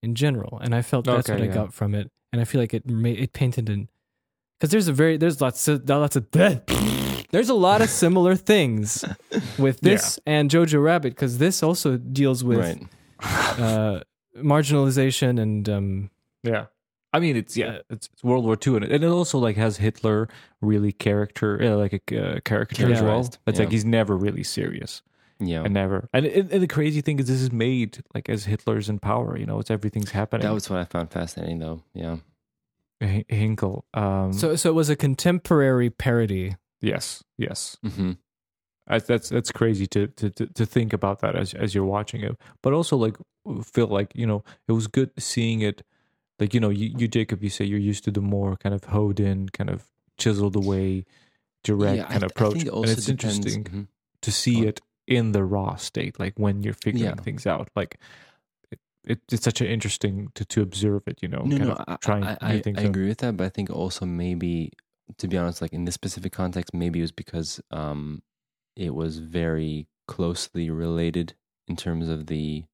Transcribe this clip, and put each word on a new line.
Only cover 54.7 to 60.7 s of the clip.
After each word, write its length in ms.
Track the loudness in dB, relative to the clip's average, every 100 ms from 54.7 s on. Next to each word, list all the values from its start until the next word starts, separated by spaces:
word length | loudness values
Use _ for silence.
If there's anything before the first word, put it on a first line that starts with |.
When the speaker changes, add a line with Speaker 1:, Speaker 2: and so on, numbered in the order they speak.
| -2 _ _ 0
Speaker 2:
in 240 | 0 2
the 140 | 2 2
raw 300 | 0 -2 -6
state, 420 | -8 -6 -6 -6
like, 140 | -8 -2
when 240 | -2 0
you're 120 | -4
figuring 320 | -4 -4 -2 -2 -4
Speaker 3:
Yeah. 80 |
Speaker 2:
things 240 | -8 -6 -4
out. 220 | -4 -4
Like, 260 | -6 -6 -10 -20 -20 -20 _ _ _ _
it, 100 | -20 _ _ -8
it, 140 | -8 _
it's 140 | -2 0
such 160 | 0
an 60 | -2
interesting 600 | -2 -4 -4 -4 -4 -8 -10
to, 80 |
to 180 | -4 -2
observe 420 | -2